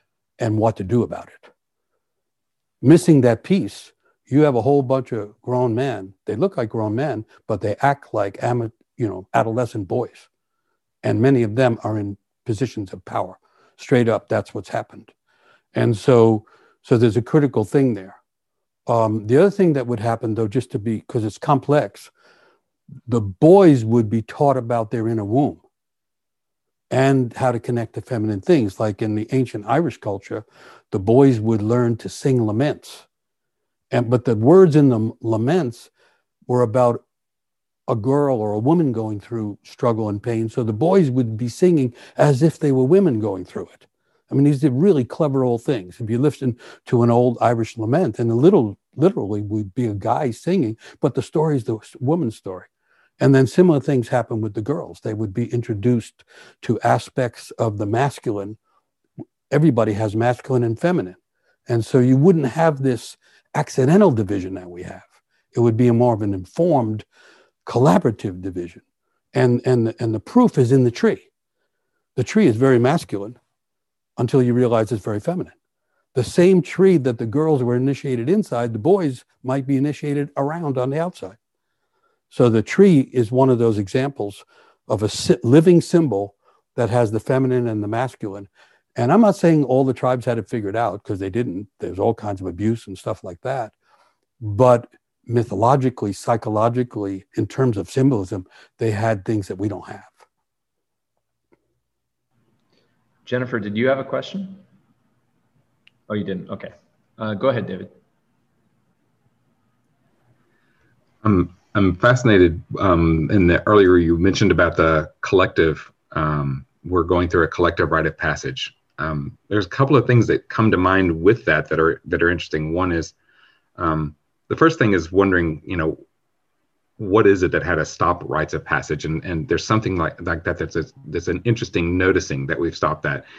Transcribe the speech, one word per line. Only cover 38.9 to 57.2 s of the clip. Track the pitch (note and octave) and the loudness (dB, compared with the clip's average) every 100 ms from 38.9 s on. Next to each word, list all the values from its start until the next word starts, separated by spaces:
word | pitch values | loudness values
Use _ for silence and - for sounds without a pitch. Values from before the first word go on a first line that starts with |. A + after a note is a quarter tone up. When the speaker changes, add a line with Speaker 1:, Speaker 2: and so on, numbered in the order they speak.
Speaker 1:
going | A2+ A2 G#2 | -2 -6 -8
through | - A#2 G#2+ G2+ | -8 -8 -8 -10
struggle | - - B2+ A2+ G#2+ | -18 -4 -2 -2 -2
and | G#2 | -4
pain. | A#2+ A2+ A2+ | -4 -4 -4
So | A#2+ | -4
the | A2+ | -4
boys | G#2+ D#3+ F#3+ D3+ | -2 2 2 2
would | B2+ A#2+ A2 | 0 -2 -4
be | A#2+ | -8
singing | - F3+ E3+ B2+ - - - | -2 0 2 0 -6 -10 0
as | D3 C3 | 2 4
if | D#3+ - | 2 2
they | D3+ | 0
were | C3 | 2
women | C3 F#3 F#3+ A2+ | 4 4 4 0
going | G#2 F#2+ F2 | -4 -6 -10
through | - F2+ | -12 -12
it. | _ _ _ _ _ - | _ _ _ _ _ -6
I | C3 | 2
mean, | |
these | C#3+ C#3+ D3 | 2 2 0
are | |
really | B2 F#3+ D#3 A#2 | 2 2 2 0
clever | - D3+ C3+ B2+ | -2 -2 0 0
old | A#2 | -2
things. | - C3 F2+ - | -2 -6 -6 -12
If | A2 | -6
you | A#2 | 0
listen | D3 - C3+ A#2 - - - | 0 0 -4 -6 -10 -18 -2
to | B2 | 2
an | A#2 | 4
old | A#2 B2 A#2 | 4 2 2
Irish | A2+ A#2 A2 - | 0 0 -4 -6
lament, | A2 C#3+ F3+ G#2+ | -2 0 0 -2
and | A#2 | -2
a | A#2 | 2
little, | D#3 G3 A2 G2 _ - | 4 4 2 -4 _ -2
literally | E3 G3 G#2 G#2 | 0 0 -6 -6
would | G#2 G#2+ G2+ | -4 -6 -6
be | G#2+ A#2+ | -4 -4
a | |
guy | G2+ A2 B2+ D3 | -4 -2 -2 -2
singing, | G#2+ - F#3+ A#2 A2 - - | -4 -2 -2 -2 -6 -14 -4
but | D3+ - | -4 -2
the | |
story | - D#3+ D#3 D3 | -4 -2 0 -2
is | |
the | A2+ A2 | -4 -8
s-, | - - | -8 -8
woman's | B2 E3+ C3+ - | -2 -2 -2 -8
story. | - F#2 - _ _ _ _ - | -12 -14 -16 _ _ _ _ -2
And | C3 | 4
then | C3+ C3 | 4 4
similar | - F#3 D3 | 4 4 4
things | C#3+ C#3 A#2 | 0 -2 -2
happen | B2+ A#2 A2+ | -4 -4 -6
with | A2 | -6
the | G#2 | -6
girls. | G#2+ D#3 E2+ F2+ | -6 -6 -8 -12
They | A#2 | -10
would | G#2+ A2 | -6 -6
be | F#2+ A#2 | -6 -6
introduced | B2 A#2 G#2+ A2 B2 - _ _ - - _ | -4 -6 -4 -2 -2 -4 _ _ -20 -20 _
to | - A2+ | -6 -2
aspects | A#2+ A#2+ - - | 0 -2 -2 -6